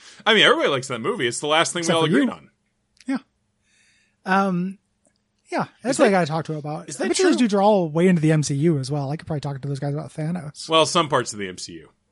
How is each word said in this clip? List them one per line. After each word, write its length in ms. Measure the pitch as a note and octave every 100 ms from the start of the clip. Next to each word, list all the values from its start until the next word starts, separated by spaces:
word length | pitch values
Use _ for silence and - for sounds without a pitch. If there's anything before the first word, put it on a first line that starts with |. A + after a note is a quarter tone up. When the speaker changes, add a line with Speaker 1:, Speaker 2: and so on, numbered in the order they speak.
| - -
Speaker 1:
I 80 | G#3+
mean, 100 | A3
everybody 240 | D#3 D#4 A#3
likes 180 | C3 C3+
that 120 | A#2
movie. 260 | D3+ A#3 A#2+
It's 140 | -
the 60 | D3
last 240 | D#3 -
thing 80 | F3
Speaker 2:
Except 140 | E3+
Speaker 1:
we 20 | E3
all 60 | D#3
Speaker 2:
for 20 |
Speaker 1:
agreed 180 | A#3+ B3
Speaker 2:
you. 40 |
Speaker 1:
on. 200 | D3+ _ _ _ _ _ _ -
Speaker 2:
Yeah. 120 | C4+ _ _ _ _ _ _ _ _ _ _
Um, 540 | F#3+ G3 G3 F3 F#3 F#3+ _ _ _ _ _ _ -
yeah, 140 | D#4+ - _
that's 140 | A3+ C#4
Speaker 1:
Is 20 |
Speaker 2:
what 80 | A#3+
I 20 |
Speaker 1:
that, 60 | F#3+
Speaker 2:
gotta 80 | D3+
talk 160 | D#3+ -
to 60 |
him 60 | D#3
about. 300 | D3 D#3+ E3+
Speaker 1:
is 80 | -
Speaker 2:
I 40 |
Speaker 1:
that 40 | F4+
Speaker 2:
bet 100 | F#4
you 60 |
those 100 | F#4
Speaker 1:
true? 40 | -
Speaker 2:
dudes 140 | A#3
are 80 | G3+
all 260 | G3+ G3+ E3
way 160 | D#3+ F#3
into 160 | E3+
the 80 | D#3
M 140 | D#3
C 100 | C#3+
U 240 | C#3 E3+ C#3+
as 100 | B2+
well. 200 | D3 C3+
I 60 | D#3+
could 100 | -
probably 140 | D3
talk 200 | C#3+ C3+
to 80 | C#3
those 120 | C3+
guys 140 | C#3+
about 180 | D3 C#3
Thanos. 540 | - D#3 F3+ D3 - -
Speaker 1:
Well, 180 | D#3+ D3
some 220 | F3 D3
parts 240 | C#3 A#2
of 60 | G#2
the 80 | F#2+
M 100 | F2+
C 140 | -
U. 140 | E2 - _ _